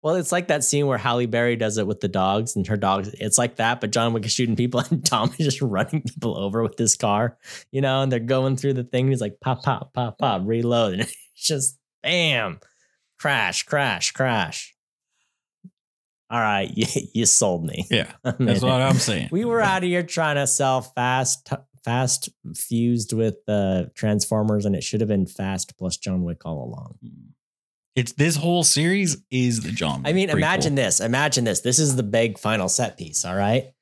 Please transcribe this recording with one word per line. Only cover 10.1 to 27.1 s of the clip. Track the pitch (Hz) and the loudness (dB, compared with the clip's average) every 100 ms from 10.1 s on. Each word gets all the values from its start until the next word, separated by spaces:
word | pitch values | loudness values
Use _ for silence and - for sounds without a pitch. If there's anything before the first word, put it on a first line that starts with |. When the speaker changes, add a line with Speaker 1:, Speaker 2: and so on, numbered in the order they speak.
| - | -2
Speaker 1:
pop, | 131 98 | -2 0
reload." | 95 113 120 120 110 | 0 0 2 2 2
<laughs> | 92 | 0
And | |
it's | 95 - - - - | -4 -6 -18 -6 -4
just, | 147 131 - _ _ | -2 -2 -6 _ _
bam, | - 175 165 131 104 80 - _ _ _ _ _ | -2 2 2 2 -2 -6 -16 _ _ _ _ _
crash, | 151 135 98 - | 0 0 0 -2
crash, | - 147 139 90 - | -2 0 0 0 -4
crash. | - 131 113 87 - - _ _ _ _ _ _ _ _ _ 185 _ _ _ _ _ _ | 0 0 2 -2 -6 -14 _ _ _ _ _ _ _ _ _ -20 _ _ _ _ _ _
All | 117 | 0
right, | 110 101 98 | 2 2 0
<laughs> | |
you, | - 110 - - | -2 0 -2 -4
you | 110 120 | 0 2
sold | - 104 87 | 4 4 0
me. | 80 73 - | -4 -6 -2
Speaker 2:
Yeah, | 113 - - | 0 -2 -6
Speaker 1:
<laughs> | |
I | 127 | -6
Speaker 2:
that's | 120 120 110 | 0 2 2
Speaker 1:
mean, | 127 | 4
Speaker 2:
what | 127 | 2
I'm | 131 131 | 4 4
saying. | - 95 - | 2 -2 -2
Speaker 1:
we | 175 | -2
were | 240 233 | 0 2
out | 202 185 | 2 2
of | 180 | 0
here | 175 | 0
trying | 170 - 160 143 | -2 -2 0 0
to | 139 | 0
sell | - 135 131 | 0 2 0
fast, | 117 - 123 131 127 - - 143 - _ | -2 -2 0 0 0 -4 -6 -8 -8 _
fast | - 120 127 - - _ - | -4 -2 0 -2 -4 _ -14
fused | - - 117 117 120 110 | -8 -2 0 2 0 0
with, | 110 113 - - | 0 0 -2 -2
uh, | 104 98 92 87 | 0 2 0 -2
Transformers, | - 110 107 - 110 107 107 101 | -4 0 0 0 0 2 0 0
and | 95 | -2
it | |
should | - 110 | -2 -2
have | 107 | 0
been | 101 90 | 0 0
Fast | - 98 95 - - | -4 -4 -4 -8 -8
plus | 92 - | -8 -6
John | - 92 | -4 -4
Wick | 87 82 | -4 -6
all | 80 80 | -8 -8
along. | 60 57 - - | -8 -12 -14 -18
Speaker 2:
Hmm. | 57 | -20